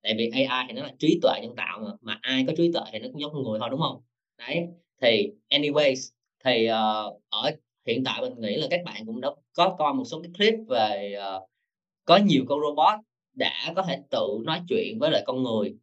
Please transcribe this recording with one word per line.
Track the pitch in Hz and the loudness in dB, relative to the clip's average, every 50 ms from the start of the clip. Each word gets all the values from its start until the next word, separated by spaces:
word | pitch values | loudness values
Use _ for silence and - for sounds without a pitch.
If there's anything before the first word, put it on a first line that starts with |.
| - | 0
Tại | 107 110 | -2 0
vì | 107 117 113 | 0 0 0
A | 120 131 | 0 0
I | 135 131 127 127 127 | 0 0 0 -4 -4
thì | 127 113 | -6 -8
nó | 127 147 | -10 -10
là | 131 - _ | -12 -6 _
trí | 151 151 - - | 2 2 4 6
tuệ | - - 82 98 | 4 4 2 2
nhân | 110 117 120 | -6 -10 -10
tạo | 117 - - 92 104 | -8 -8 -8 -8 -10
mà, | 110 101 101 - | -10 -12 -12 -12
mà | 117 110 98 - | _ -10 -10 -6
ai | - 127 131 131 131 | -4 -2 0 0 0
có | 131 156 | 0 2
trí | 170 170 170 170 | 2 2 2 2
tuệ | - 104 - | -2 -6 -6
thì | - 107 | -10 -10
nó | 110 - | -10 -10
cũng | - 139 | -10 -10
giống | 147 147 156 | -10 -8 -6
con | 143 123 | -6 -4
người | 113 107 107 | -4 -4 -4
thôi, | 120 117 | -4 -4
đúng | - 160 | -2 -2
không? | 160 131 - - _ _ _ _ _ _ _ _ | -2 -4 -4 -8 _ _ _ _ _ _ _ _
Đấy, | 120 123 151 170 170 175 - _ _ _ _ _ | -10 -4 -4 -4 -4 -6 -12 _ _ _ _ _
thì | 123 117 113 104 104 104 - _ _ _ | 4 4 4 4 2 -2 -4 _ _ _
anyways, | 143 143 147 151 147 151 147 139 131 127 131 - _ _ _ _ _ _ _ | 0 0 0 2 2 4 4 4 2 0 -6 -12 _ _ _ _ _ _ _
thì, | 131 123 113 113 | 2 2 4 2
ờ, | 113 113 113 113 110 107 107 107 101 - - _ _ | 2 2 2 2 0 0 -2 -4 -6 -10 -14 _ _
ở | - 107 123 147 160 - _ _ _ _ _ | -6 -2 -2 -2 -4 -4 _ _ _ _ _
hiện | 127 117 131 131 | -2 -2 0 0
tại | 131 - - | -2 -2 -4
mình | 127 127 - | -4 -6 -6
nghĩ | 117 113 104 107 | -6 -6 -4 -2
là | 147 151 131 | -2 -2 -2
các | 170 175 175 | -2 -2 -4
bạn | - 101 104 110 | -8 -12 -12 -10
cũng | 113 113 127 | -10 -8 -6
đã | 127 143 - _ _ _ _ | -6 -6 -6 _ _ _ _
có | - 175 190 - - | 2 2 2 2 0
coi | 151 147 135 | 0 0 0
một | 131 117 | -2 -4
số | - 160 156 | -6 -8 -10
cái | 175 175 - | -10 -14 -2
clip | - 202 226 226 220 - - | 2 2 4 4 2 -2 -2
về, | 127 117 110 104 104 98 101 101 101 | 2 2 2 2 0 -4 -4 -6 -8
ờ, | 101 98 98 95 95 95 _ _ _ _ _ _ _ _ _ _ _ _ | -8 -8 -8 -8 -8 -10 _ _ _ _ _ _ _ _ _ _ _ _
có | - 170 | 6 8
nhiều | 202 208 190 147 131 127 113 | 8 8 6 4 4 4 2
con | 143 147 | -2 0
robot | 151 147 147 147 156 190 214 220 _ _ _ _ _ _ _ | 0 -2 2 4 4 4 4 2 _ _ _ _ _ _ _
đã | 127 107 82 69 85 120 160 170 | -2 0 0 0 -2 -6 -4 -2
có | 190 170 | -2 -2
thể | 170 135 139 - _ | -2 -4 -4 -4 _
tự | 135 113 90 101 104 113 113 | -2 0 0 0 -2 -4 -2
nói | 160 160 175 175 - | -2 -4 -4 -2 0
chuyện | 131 110 87 95 110 113 | 0 0 0 -2 -2 0
với | 143 156 | 0 2
lại | 143 131 - | 2 2 0
con | - 127 131 131 | -2 -2 -2 0
người. | 120 113 107 104 98 - - | 0 0 0 0 -2 -6 -12